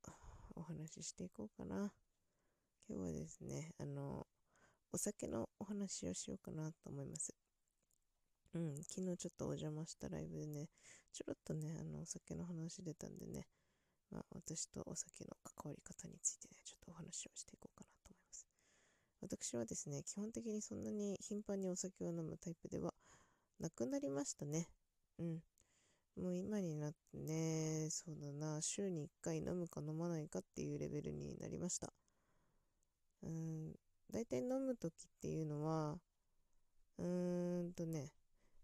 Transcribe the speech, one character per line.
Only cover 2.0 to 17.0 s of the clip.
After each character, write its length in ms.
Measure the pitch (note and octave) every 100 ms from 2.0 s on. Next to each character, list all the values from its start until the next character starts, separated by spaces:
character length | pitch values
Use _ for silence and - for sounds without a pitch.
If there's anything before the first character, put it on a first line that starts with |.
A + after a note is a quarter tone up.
| _ _ _ _ _ _ _ _ -
今 100 | G3+
日 40 | F3+
は 40 |
で 160 | D#3 D#3+
す 140 | -
ね、 320 | - C#3 D#3+ -
あ 40 | D3
の、 400 | C#3 C#3 C#3 - _ _ - - _ _
お 40 | -
酒 300 | G#3 - -
の 220 | A3+ - _
お 60 | G3
話 420 | G3+ G3 - F3
を 60 |
し 160 | F#3 -
よ 60 | F#3+
う 20 |
か 140 | -
な 200 | D#3+ D#3
と 180 | - -
思 140 | C#3
い 20 | C3+
ま 120 | D#3
す。 160 | - - _ _ _ _ _ _ _ _ _ _ _
う 60 | E3+
ん、 180 | E3 C#3+
昨 200 | E3 -
日 160 | F#3 F3
ち 100 | F3
ょ 20 |
っ 40 | -
と 60 |
お 40 | C#3+ C#3+
邪 140 | D#3
魔 160 | D3+ E3
し 120 | -
た 100 | -
ラ 140 | D#3
イ 40 | D#3+
ブ 120 | D#3+
で 100 | D3+
ね、 220 | D3 D#3 - - - -
ち 100 | -
ょ 20 | -
ろ 60 |
っ 40 | -
と 100 | -
ね、 220 | D#3 D3+ D#3+
あ 20 |
の、 200 | D#3 D3+
お 20 | E3
酒 280 | E3+ -
の 120 | D#3+ F3
話 360 | E3 E3 -
出 120 | F3
た 160 | D3 -
ん 80 | G1+
で 100 | -
ね、 220 | C#3+ - _ _ _ _ _ _
ま 100 | -
あ、 60 | -
私 400 | - - D#3+ -
と 120 | - -
お 100 | -
酒 300 | - - -
の 60 | -
関 260 | - - D3
わ 60 | -
り 60 |
方 240 | - - -
に 100 | -
つ 120 | - -
い 40 |
て 80 | -
ね、 140 | -
ち 120 | - -
ょ 0 |
っ 20 |
と 120 | -
お 20 |
話 340 | E3